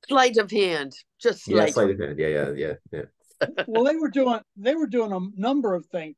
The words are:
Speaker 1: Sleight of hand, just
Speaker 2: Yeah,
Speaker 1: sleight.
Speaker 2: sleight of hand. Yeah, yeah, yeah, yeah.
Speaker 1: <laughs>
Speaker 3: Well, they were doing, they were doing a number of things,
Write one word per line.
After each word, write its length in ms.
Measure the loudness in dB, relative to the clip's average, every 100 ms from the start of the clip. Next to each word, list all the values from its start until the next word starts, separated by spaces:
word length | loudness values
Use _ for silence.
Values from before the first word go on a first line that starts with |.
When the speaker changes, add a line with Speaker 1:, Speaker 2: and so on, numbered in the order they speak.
| 2
Speaker 1:
Sleight 300 | 4 4 4
of 140 | 0
hand, 420 | 0 0 0 -6 -12 _ _
just 280 | -2 -2 0
Speaker 2:
Yeah, 140 | 2 4
Speaker 1:
sleight. 80 |
Speaker 2:
sleight 160 | 4 2
of 100 | 0
hand. 200 | -4 -2
Yeah, 80 | 0
yeah, 240 | 0 -2 -4
yeah, 180 | -6 -6 -10
yeah. 100 | -12 -12 _ _ _
Speaker 1:
<laughs> 260 | -6 -4 -2
Speaker 3:
Well, 160 | 2
they 120 | 2 2
were 120 | 0
doing, 300 | 2 2 0 -6 -6
they 200 | -2 0
were 120 | 0
doing 240 | 0 -2
a 80 | -4 -6 -4
number 340 | -2 0 0
of 120 | -2 -4
things, 280 | -10 -10